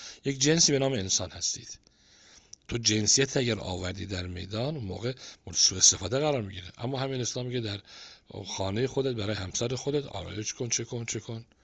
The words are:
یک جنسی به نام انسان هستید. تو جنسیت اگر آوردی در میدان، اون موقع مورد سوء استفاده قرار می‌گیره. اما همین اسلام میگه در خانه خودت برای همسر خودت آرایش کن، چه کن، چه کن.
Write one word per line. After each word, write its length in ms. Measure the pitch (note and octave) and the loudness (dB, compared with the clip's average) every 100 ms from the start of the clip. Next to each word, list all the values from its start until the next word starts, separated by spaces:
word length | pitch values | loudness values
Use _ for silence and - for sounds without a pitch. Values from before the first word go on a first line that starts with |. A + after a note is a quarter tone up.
| - - | -16 -6
یک 140 | C#3 C3+ | -4 2
جنسی 340 | C#3 E3 D#3+ | 4 6 6
به 60 | C3+ | 6
نام 140 | C3+ | 4
انسان 380 | B2 F#2+ - F2+ | 0 0 0 -2
هستید. 480 | F2+ - - - - _ _ _ - - - _ - - | -4 -4 -4 -10 -20 _ _ _ -20 -20 -20 _ -20 -6
تو 100 | A#2+ | 0
جنسیت 580 | A2 G#2+ G#2 - C3+ C#3+ | 4 4 6 6 4 2
اگر 220 | A#2+ G#2 | 2 0
آوردی 480 | F2+ F2+ F2+ F#2 F#2+ | -2 -4 -4 -4 -4
در 200 | F2+ F2+ | -4 -4
میدان، 500 | F2+ F#2 G#2+ C3 D#3+ | -6 -6 -4 -4 -4
اون 80 | |
موقع 280 | G2 F#2+ A#2 C3 - - - | -6 -4 -4 -6 -12 -16 -4
مورد 120 | E2 | 4
سوء 200 | - F#2 | 4 6
استفاده 400 | - F2+ F2+ C3 | 6 6 2 2
قرار 240 | D3+ C3+ | 2 2
می‌گیره. 240 | G2 F2+ F2+ - | -2 -8 -14 -8
اما 200 | B2 C3+ | -6 -2
همین 220 | C3+ C3 | -2 -2
اسلام 260 | A#2 B2+ B2 | -4 -4 -4
میگه 140 | B2 | -2
در 200 | A2 G2+ - - - - - G#2 G2 | -2 -6 -10 -18 -20 -20 -14 -12 -8
خانه 400 | - F#2+ G#2 C3 | -4 -2 0 0
خودت 300 | C#3 C3+ A#2 | 0 0 -2
برای 200 | G2+ G2 | -2 -2
همسر 380 | F#2 - A#2+ | -4 -2 -2
خودت 320 | B2+ C#3+ D3 B2+ | -2 -2 -2 -2
آرایش 460 | F#2+ F2 G2 A2 | -8 -8 -6 -6
کن، 160 | - A#2+ | -4 -2
چه 160 | - | -2
کن، 200 | A#2 A#2+ | -2 -6
چه 160 | A2+ A2+ | -6 -6
کن. 240 | - A2+ - _ | -8 -10 -12 _